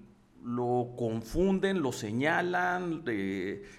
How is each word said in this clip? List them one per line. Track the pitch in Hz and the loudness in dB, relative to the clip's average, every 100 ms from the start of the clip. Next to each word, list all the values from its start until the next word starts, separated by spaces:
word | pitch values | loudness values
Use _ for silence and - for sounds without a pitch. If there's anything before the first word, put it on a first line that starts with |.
| - - _ - | -14 -20 _ -12
lo | 120 120 123 123 123 - | -4 0 2 2 0 -2
confunden, | 117 113 113 165 190 190 196 190 | -2 -2 -2 2 4 4 2 2
lo | 139 | 0
señalan, | 117 110 113 147 175 175 180 180 180 175 165 156 | -2 -2 0 2 2 2 0 0 0 -2 -4 -2
eh, | 104 98 98 92 90 - | -2 0 -2 -2 -4 -10